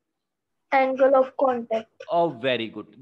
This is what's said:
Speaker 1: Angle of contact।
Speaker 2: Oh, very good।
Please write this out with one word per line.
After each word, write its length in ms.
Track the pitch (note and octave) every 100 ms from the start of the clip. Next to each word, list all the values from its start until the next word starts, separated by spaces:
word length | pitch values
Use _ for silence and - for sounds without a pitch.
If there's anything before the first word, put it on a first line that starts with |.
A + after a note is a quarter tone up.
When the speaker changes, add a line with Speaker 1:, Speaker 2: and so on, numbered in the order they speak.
| _ _ _ _ _ _ _
Speaker 1:
Angle 380 | C4+ C4 C4 C4+
of 140 | C4+ C4 -
contact। 720 | C4+ A#3+ A#3 A3 - _ -
Speaker 2:
Oh, 200 | E3+ E3+
very 380 | B2 C3 A#2+ A2
good। 120 | G#2 - B2+